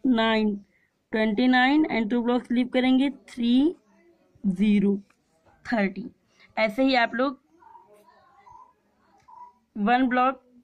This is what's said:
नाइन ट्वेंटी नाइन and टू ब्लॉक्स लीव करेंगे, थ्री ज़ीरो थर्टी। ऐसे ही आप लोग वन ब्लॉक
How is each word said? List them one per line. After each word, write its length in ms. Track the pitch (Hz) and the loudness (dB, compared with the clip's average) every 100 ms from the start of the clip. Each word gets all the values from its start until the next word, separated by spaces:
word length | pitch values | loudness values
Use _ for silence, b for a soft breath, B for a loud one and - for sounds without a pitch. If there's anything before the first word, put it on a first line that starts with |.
नाइन 500 | 262 226 226 220 214 202 - _ _ _ _ | -2 0 0 0 -2 -4 -12 _ _ _ _
ट्वेंटी 340 | 220 220 208 254 | -4 -2 0 2
नाइन 380 | 254 254 302 311 | 4 4 2 0
and 160 | 226 214 | -2 -2
टू 120 | 240 | -2
ब्लॉक्स 280 | 233 247 - | 0 -2 -2
लीव 180 | 240 247 | -4 -2
करेंगे, 360 | 254 254 262 277 | 0 2 2 0
थ्री 640 | 262 - - 233 254 302 - _ _ _ _ _ _ | -4 -14 -4 0 2 2 -2 _ _ _ _ _ _
ज़ीरो 520 | 202 180 214 208 202 202 - _ _ _ _ _ - | -4 0 2 2 2 -2 -8 _ _ _ _ _ -6
थर्टी। 360 | 233 190 190 - _ b b b - | -4 -4 -6 -14 _ b b b -4
ऐसे 280 | 220 214 | -4 0
ही 100 | 269 | 0
आप 200 | 247 226 | 2 0
लोग 260 | 233 269 254 _ _ - - _ - _ _ _ _ - - - _ _ _ _ _ _ - - _ _ 220 | -2 -4 -6 _ _ -20 -20 _ -20 _ _ _ _ -20 -20 -20 _ _ _ _ _ _ -20 -20 _ _ -6
वन 320 | 208 247 262 | 0 0 0
ब्लॉक 340 | 254 254 262 _ _ | 0 -2 -4 _ _